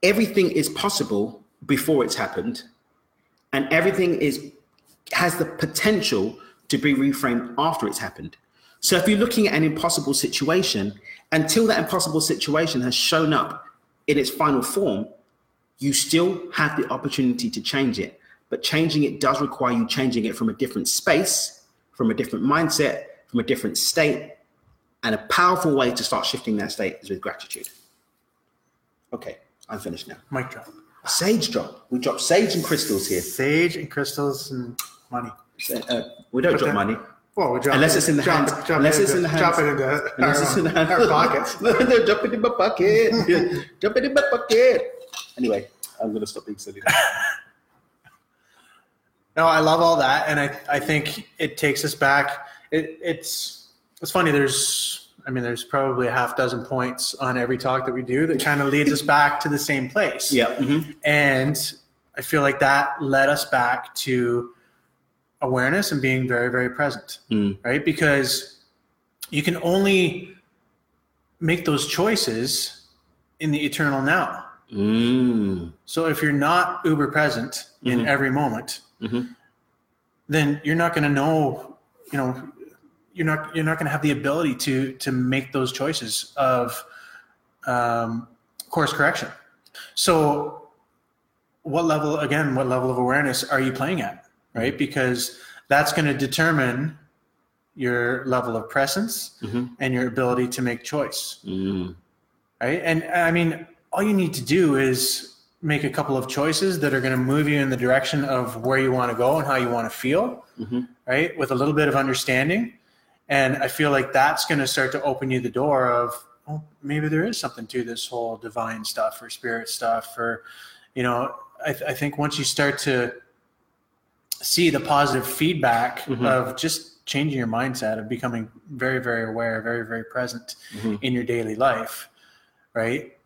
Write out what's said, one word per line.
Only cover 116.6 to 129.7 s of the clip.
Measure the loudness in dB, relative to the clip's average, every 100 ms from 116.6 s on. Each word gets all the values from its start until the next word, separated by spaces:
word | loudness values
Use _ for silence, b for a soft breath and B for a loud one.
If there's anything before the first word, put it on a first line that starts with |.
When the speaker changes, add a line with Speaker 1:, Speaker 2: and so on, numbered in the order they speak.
| -10 _
Speaker 2:
maybe | -6 -2 0
there | 0
is | 0 -2
something | -8 -10 -8
to | -6
this | -6 -8 -8
whole | -6 -6 -8
divine | -10 -6 -6 -6
stuff | -8 -4 -4 -4
or | -16
spirit | -10 -6 -6 -6
stuff," | -4 -2 -2 -4 -6
or, | -4 -4 B B B B B -4
you |
know, | -2 0 -4 -8 -18 _
I | -6
th-, | -6 -6
I |
think | -4 -4 -2
once | -4 -2
you |
start | -4 0 0 0
to | 0 0 0 -6 _ _ _ _ _ _ _ _ _ _ _
see | -8 -2 2 4
the | 2
positive | 2 2 4 2 -4
feedback | 0 0 2 2 2 0 -4 -6
Speaker 1:
Mm-hmm. | -2 2
Speaker 2:
of | 2 0 -4
just | -4 -4 -8 _ -6
changing | -2 -2 -2
your | -2
mindset, | -2 -2 -4 -4 -4
of | -6
becoming | -6 -4 -6 -8 -14 -18
very, | -6 -2 -2
very | -2 -4 -4
aware, | -4 -4 -4
very, | -4